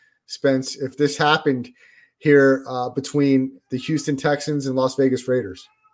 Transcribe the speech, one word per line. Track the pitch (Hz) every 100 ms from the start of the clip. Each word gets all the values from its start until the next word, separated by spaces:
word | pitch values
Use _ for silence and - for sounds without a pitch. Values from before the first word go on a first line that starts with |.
| _ _ _
Spence, | - 139 131 131 -
if | 131 -
this | 147 139
happened | 151 156 156 127 120 - _ _ _ _
here, | 151 143 135 135 135
uh, | 127 123
between | 117 131 147 143 135 131 - _
the | 127
Houston | - 156 151 139
Texans | 156 143 - 147 135
and | 131
Las | - -
Vegas | 135 127 -
Raiders? | 127 104 90 - _ _